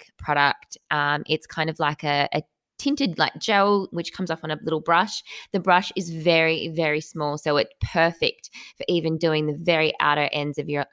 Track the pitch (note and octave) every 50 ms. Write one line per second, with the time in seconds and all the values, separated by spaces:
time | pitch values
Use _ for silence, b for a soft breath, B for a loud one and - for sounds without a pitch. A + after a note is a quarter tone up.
0 | - _ _ - - - D3 C#3+ C#3+ C#3 - - - - - - _ - D3 D3+
1 | D3 D3 D3 D3+ - - D#3 D3+ - - - D#3 D#3 D#3+ D#3 - D#3 D3 D3 -
2 | - D3 C#3+ C#3+ C#3+ - - D#3 - _ _ _ _ _ _ - - C#4 C#4+ -
3 | C#4 G3 D#3+ - D#3 - - D3+ - - G#3 G3+ G3 G#3 G#3 G3 F#3+ - - E3+
4 | E3+ - - - F#3 E3 D#3+ - - D#3 D3+ D3 - D#3 D#3+ D3+ D#3 - E3 F3
5 | G#3+ G#3 - - - B B B B B - F#3+ E3 F#3+ F3 F3+ G3 - - F#3+
6 | F3 E3+ E3 D#3+ D3+ F3 E3 E3 D#3+ D#3+ E3 D#3 - E3 D#3 E3 D#3+ D3+ D3+ D#3
7 | - - - D#3+ D3+ D3 D3 D3+ - D#3 D3 C#3+ - - _ - - - - E3+
8 | E3 E3+ E3+ - - - - _ - - B B B B B B - - F3+ E3+
9 | D3+ D#3+ D#3+ D#3 E3+ D#3+ D#3 D3+ D3+ D3+ C#3+ D#3 E3 F3 E3 D#3 D#3+ D#3 - -
10 | - D3 D3 D3 D3 - - D3 C#3+ D3 C#3+ - C#3+ D3 D3 C#3+ C#3 -